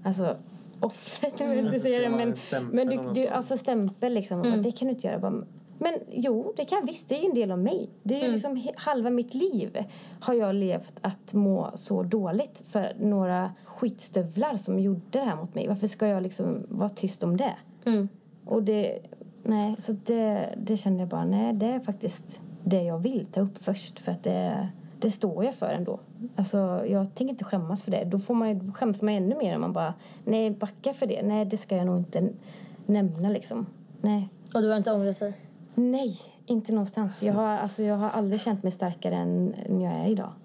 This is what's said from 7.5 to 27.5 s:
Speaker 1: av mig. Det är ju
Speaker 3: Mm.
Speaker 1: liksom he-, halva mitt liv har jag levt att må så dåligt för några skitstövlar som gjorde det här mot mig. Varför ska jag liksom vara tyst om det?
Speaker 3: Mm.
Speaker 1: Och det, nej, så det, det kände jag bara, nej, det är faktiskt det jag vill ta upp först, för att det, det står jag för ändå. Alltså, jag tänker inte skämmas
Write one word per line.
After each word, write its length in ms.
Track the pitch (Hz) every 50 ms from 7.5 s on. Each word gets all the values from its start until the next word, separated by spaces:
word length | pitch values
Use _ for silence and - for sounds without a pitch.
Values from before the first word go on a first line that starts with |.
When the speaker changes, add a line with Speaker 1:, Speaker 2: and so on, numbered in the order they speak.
Speaker 1:
av 80 | 185 180
mig. 300 | 185 247 370 - - - - -
Det 120 | - 208 254
är 40 | 285
ju 60 | 262
Speaker 3:
Mm. 80 | 247
Speaker 1:
liksom 240 | 226 214 202 285 269
he-, 160 | 254 226 254 254
halva 340 | - - 302 285 247 226 247
mitt 240 | 247 240 240 240 -
liv 440 | 262 349 392 294 202 160 - - - 202 - - - - - - -
har 140 | - - 247
jag 200 | 233 214 196 190
levt 380 | 202 196 185 175 - 180 - - -
att 320 | - 190 190 - - - -
må 360 | 208 202 196 190 180 156 - -
så 280 | - - - 98 -
dåligt 600 | 185 - 208 220 190 170 170 220 294 - - - - -
för 240 | - 208 185 - - 208
några 500 | 208 208 202 196 190 180 180 180 185 190 185 - -
skitstövlar 920 | - - - 254 226 - - - - - 190 175 165 160 190 262 302 254
som 220 | 196 - 190 185 190
gjorde 220 | 190 202 190 175 - -
det 80 | - 269
här 160 | 277 226 160
mot 180 | 156 170 175 -
mig. 140 | - - -
Varför 180 | 202 196 208
ska 200 | 208 - - 220
jag 160 | 208 202 185
liksom 440 | 185 185 - - 185 - - - - -
vara 200 | - 196 202 208
tyst 340 | 202 - - 190 - -
om 140 | 185 175 175
det? 180 | 190 277 254 - - - - - - -
Speaker 3:
Mm. 240 | 247 226 208 196 202 - - - - - - -
Speaker 1:
Och 180 | - - 226
det, 360 | 208 202 214 208 202 - 60 - - - - - - - - -
nej, 320 | - - 214 208 208 214 214 -
så 140 | - - 220 202 -
det, 500 | - 233 226 220 214 208 196 - - -
det 200 | - - - 220
kände 240 | 196 - 196 190 180
jag 80 | 185 175
bara, 160 | 170 165 170
nej, 280 | 175 190 202 220 233
det 140 | 226 202 208
är 140 | 233 254 254
faktiskt 600 | 254 - 196 - - 180 - - - - - - - - - - -
det 180 | 180 190 185
jag 160 | 175 170 165 165
vill 280 | 175 254 269 220 -
ta 140 | - - 190
upp 240 | 202 196 196 - -
först, 340 | 220 202 196 - - - -
för 140 | - 180
att 100 | - 170
det, 460 | - 180 - - - - - - - - - - - - - -
det 100 | - 220
står 340 | 202 - - 190 160 170 208
jag 100 | 269 262
för 120 | - -
ändå. 340 | - 156 170 180 - 190 - - - - - 226 247 -
Alltså, 480 | - 190 196 - 202 190 185 180 180 - -
jag 260 | 202 196 196 196 -
tänker 160 | - 254 262
inte 120 | 254 - 190
skämmas 380 | -